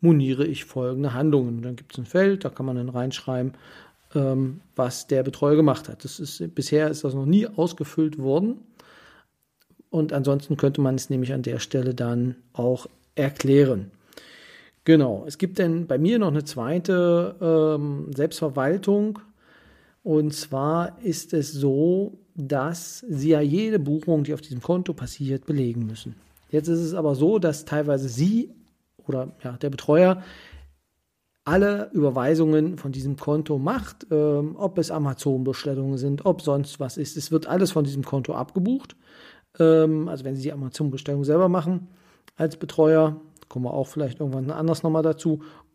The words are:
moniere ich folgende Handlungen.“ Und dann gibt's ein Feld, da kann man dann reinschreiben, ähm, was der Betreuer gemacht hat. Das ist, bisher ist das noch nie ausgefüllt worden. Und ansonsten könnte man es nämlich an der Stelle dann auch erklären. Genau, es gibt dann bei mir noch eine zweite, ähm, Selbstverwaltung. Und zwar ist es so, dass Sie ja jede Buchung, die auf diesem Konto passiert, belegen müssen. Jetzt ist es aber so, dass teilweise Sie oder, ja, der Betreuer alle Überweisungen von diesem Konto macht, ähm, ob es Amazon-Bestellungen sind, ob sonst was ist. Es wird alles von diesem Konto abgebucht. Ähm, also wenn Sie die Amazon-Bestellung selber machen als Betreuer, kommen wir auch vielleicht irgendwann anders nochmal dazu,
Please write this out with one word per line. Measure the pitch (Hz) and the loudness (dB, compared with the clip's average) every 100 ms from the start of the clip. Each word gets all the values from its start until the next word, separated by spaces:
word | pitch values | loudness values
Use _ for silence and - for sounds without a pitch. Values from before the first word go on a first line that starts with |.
moniere | 170 151 135 131 156 | 4 6 4 0 -2
ich | 143 - | -4 -8
folgende | 131 127 131 143 | -6 -4 -2 -4
Handlungen.“ | 120 151 143 123 117 | 0 2 2 2 -4
Und | |
dann | 123 123 | -8 -12
gibt's | - - | -14 -12
ein | 123 | -2
Feld, | 180 196 196 | 2 2 2
da | 139 | -4
kann | - 135 | -6 -6
man | 127 | -4
dann | 123 | -4
reinschreiben, | 123 127 - - 127 131 - - - - _ _ 147 | -4 -4 -6 -6 -4 -4 -6 -20 -20 -20 _ _ -2
ähm, | 135 135 131 156 _ - | 0 0 -2 -6 _ -4
was | 127 - - | -4 -4 -2
der | 135 | 0
Betreuer | 131 - 143 151 | 0 0 2 6
gemacht | 151 123 - | 4 2 -4
hat. | - | -14
Das | - - | -14 -12
ist, | 147 - 170 165 | -12 -8 -8 -6
bisher | 147 151 151 | 0 2 0
ist | 156 | -2
das | 139 | -4
noch | 135 135 | -2 2
nie | 196 226 | 2 2
ausgefüllt | - 170 - 151 - 156 151 | -2 -2 -2 -8 -2 -2 -2
worden. | 135 147 208 269 - _ - - - _ _ _ _ _ _ _ - | 0 0 0 -4 -12 _ -20 -20 -20 _ _ _ _ _ _ _ -6
Und | 165 156 | -2 0
ansonsten | 143 135 139 - 147 | 0 0 0 -2 0
könnte | 139 143 | 0 2
man | 135 131 | 0 0
es | - | -2
nämlich | 131 127 | -4 -2
an | 135 | -4
der | 123 120 | -4 -6
Stelle | - 135 127 | -4 -2 -2
dann | 123 120 120 127 123 _ | -2 -2 -2 -2 -4 _
auch | - 123 123 - _ _ | -4 -2 -2 -6 _ _
erklären. | - 139 143 135 139 139 110 98 _ _ - - - - - - _ - | -4 -4 -2 4 6 6 2 -4 _ _ -20 -20 -20 -20 -20 -20 _ 6
Genau, | 160 131 101 127 | 6 6 0 -6
es | 143 | -6
gibt | 185 185 | -4 0
dann | 175 165 170 | 0 0 0
bei | 135 | 0
mir | 165 233 | 2 2
noch | 190 | 2
eine | 147 147 | 0 -4
zweite, | 131 117 175 175 180 175 170 180 196 | -6 -2 -2 0 2 4 2 0 -2
ähm, | 170 160 156 151 147 143 147 135 | 2 4 4 0 -2 -6 -8 -4
Selbstverwaltung. | 143 - 156 135 135 190 196 202 214 208 - _ _ _ _ _ _ _ | -4 -2 -4 0 0 0 0 0 0 -6 -16 _ _ _ _ _ _ _
Und | 214 156 151 | 0 0 0
zwar | 147 - 135 147 165 175 - | -4 -8 -4 0 0 -2 -6
ist | 202 160 - | -6 -6 -2
es | 160 139 | -4 -4
so, | 143 139 135 165 185 202 - _ 170 | -2 0 2 2 2 -2 -8 _ -10
dass | 135 143 143 170 - - 247 | -4 -2 -2 -6 -12 -14 -8
Sie | 143 147 | -2 2
ja | 151 | 4
jede | 147 156 220 214 | 4 0 0 -2
Buchung, | 143 151 170 156 | 0 -2 0 0
die | 143 | 0
auf | 147 | -6
diesem | - 127 | -8 -10
Konto | - 180 180 | -2 -2 -2
passiert, | 147 127 - 139 135 - | -6 -8 -8 -6 -4 -2
belegen | 147 120 117 110 | -2 -2 -2 -6
müssen. | 110 123 117 _ _ - | -8 -14 -18 _ _ -2
Jetzt | 151 156 | -2 0
ist | 165 | -2
es | 165 | -2
aber | 175 156 135 | -2 0 2
so, | 156 214 | 4 4
dass | 170 147 - | 0 -2 -4
teilweise | 151 147 139 135 | -2 0 0 -2
Sie | 117 175 226 285 - _ _ _ _ - | 0 0 0 -2 -10 _ _ _ _ -6
oder, | 131 131 - | -6 -6 -10
ja, | 127 | -12
der | 123 143 | -6 -6
Betreuer | 139 - 156 185 185 - - - - - _ _ _ _ _ _ _ | -4 2 6 6 4 -4 -20 -20 -20 -20 _ _ _ _ _ _ _
alle | - 180 202 202 208 | 0 2 4 0 -2
Überweisungen | 180 143 127 127 160 156 156 160 175 | 0 2 2 2 4 4 4 2 -2
von | 139 | -8
diesem | 135 135 139 | -6 -6 -4
Konto | - 151 151 143 | -2 -2 0 -2
macht, | 143 254 202 - - | -2 -4 -6 -14 -2
ähm, | 151 151 147 151 165 | 0 2 0 -2 -4
ob | 196 185 | -4 -2
es | 156 | -2
Amazon-Bestellungen | 160 143 127 147 131 131 131 147 135 135 135 | -2 -4 -2 -2 0 -2 -4 -4 -4 -2 -2
sind, | 139 143 196 | -2 0 0
ob | 156 | 0
sonst | 151 143 139 - | 0 0 -2 -6
was | 131 - | -8 -6
ist. | 143 160 | -8 -8
Es | - | -2
wird | 160 - | -2 0
alles | 180 185 | 0 2
von | 160 | 2
diesem | 143 139 | -2 -2
Konto | 131 139 127 139 | -4 -4 -4 -6
abgebucht. | 127 196 190 269 - - _ - - - _ - | -4 -2 0 -2 -6 -20 _ -20 -20 -20 _ 4
Ähm, | 160 160 160 156 170 | 6 8 6 2 -2
also | 151 | -6
wenn | 135 135 | -8 -6
Sie | |
die | 135 | -6
Amazon-Bestellung | 143 131 - 147 139 - 143 | -6 -8 -4 -4 -4 -4 -2
selber | 143 160 185 | 2 4 4
machen | 180 160 180 - _ _ _ _ - | 2 0 -4 -6 _ _ _ _ -4
als | 160 151 | -4 -4
Betreuer, | 156 - 156 160 156 156 - _ - | -6 4 6 6 4 0 -12 _ -12
kommen | 127 123 | -6 -4
wir | |
auch | - 131 | -4 -6
vielleicht | 156 139 123 | -4 -6 -4
irgendwann | 143 131 131 | -6 -4 -6
anders | 156 160 156 | -2 -2 0
nochmal | 165 160 | 0 2
dazu, | 160 156 170 151 - - _ | 2 0 -2 -2 -6 -20 _